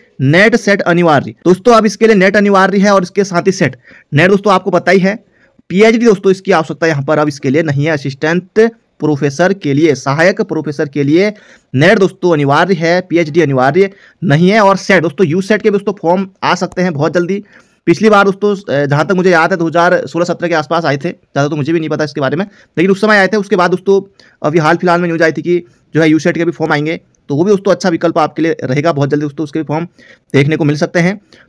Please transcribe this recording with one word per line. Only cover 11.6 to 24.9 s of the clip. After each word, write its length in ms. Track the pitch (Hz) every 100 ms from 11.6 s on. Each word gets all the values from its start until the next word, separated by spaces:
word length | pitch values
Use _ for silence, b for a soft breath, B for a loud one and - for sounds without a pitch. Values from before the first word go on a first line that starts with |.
| _
नेट 260 | 127 165 208
दोस्तों 340 | 190 - 180
अनिवार्य 400 | 156 139 143 175
है, 280 | 180 165 180
पीएचडी 400 | 180 165 156 151
अनिवार्य 480 | 151 131 131 160 196 196 b _
नहीं 260 | 165 143 180
है। 100 | 220
और 180 | 196 -
सेट 260 | - 190
दोस्तों, 240 | 165 - 185
यू 140 | 175
सेट 200 | 190 214
के 100 | 214
दोस्तों 220 | 202 202 196
फॉर्म 260 | 160 185 190 _
आ 120 | 139 180
सकते 260 | 180 -
हैं 120 | 185
बहुत 200 | 143 160
जल्दी। 300 | 175 175 202 b b b b -
पिछली 220 | 170 214
बार 160 | 208 202
दोस्तों, 300 | 190 208 196
अ, 300 | - 135 143
जहाँ 200 | 143 180
तक 40 |
मुझे 200 | 185 180
याद 200 | 170 170
है 60 | 180
दो 100 | 170
हज़ार 400 | 165 170 180 -
सोलह 180 | 165 175
सत्रह 220 | 170 170
के 60 |
आसपास 320 | 165 151 170 160
आए 120 | 143
थे, 120 | 170
ज़्यादा 380 | - _ - 143
तो 80 | 151
मुझे 180 | 143
भी 60 | 165
नहीं 100 | 156
पता 140 | 151
इसके 180 | 151 151
बारे 160 | 131 147
में, 80 | 202 b b -
लेकिन 140 | 190
उस 100 | 190
समय 160 | 214 208
आए 100 | 190
थे। 100 | 214
उसके 180 | 190 202
बाद 160 | 180
दोस्तों 300 | 180 - 196 190 b b b
अभी 180 | 151 165
हाल 180 | 151 170
फिलहाल 240 | 180